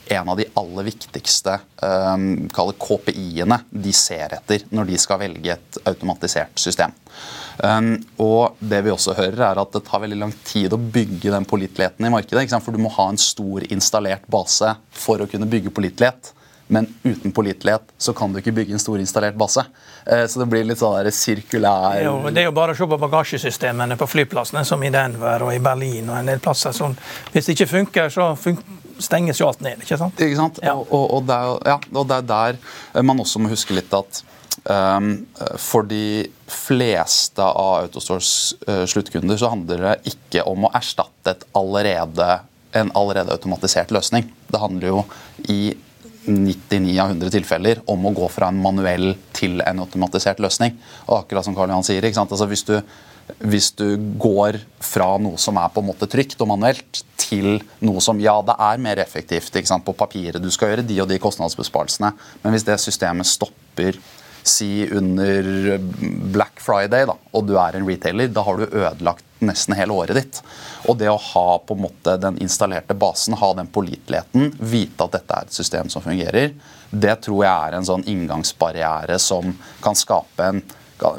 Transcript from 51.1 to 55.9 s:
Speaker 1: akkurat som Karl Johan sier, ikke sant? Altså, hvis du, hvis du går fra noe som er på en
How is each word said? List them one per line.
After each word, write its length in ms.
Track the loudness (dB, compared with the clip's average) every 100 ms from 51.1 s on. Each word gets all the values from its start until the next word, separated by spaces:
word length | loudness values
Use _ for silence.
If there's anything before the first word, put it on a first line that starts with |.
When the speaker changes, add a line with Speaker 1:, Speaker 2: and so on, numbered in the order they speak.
| 0
Speaker 1:
akkurat 260 | 2 0 0
som 80 |
Karl 160 | 0 0
Johan 160 | 2 0
sier, 160 | 2
ikke 160 | 2 2
sant? 140 | 0
Altså, 140 | 0 0
hvis 140 | 0 0
du, 140 | 0 -2 -12 -20 -20 -20 -6 0
hvis 220 | 2 2 0
du 140 | 0 0 -2 0
går 400 | 2 4 2 0 -8 -12
fra 300 | -4 0 2 2
noe 160 | 0 -2
som 220 | 0 2
er 80 | 0
på 140 | 0
en 60 | -2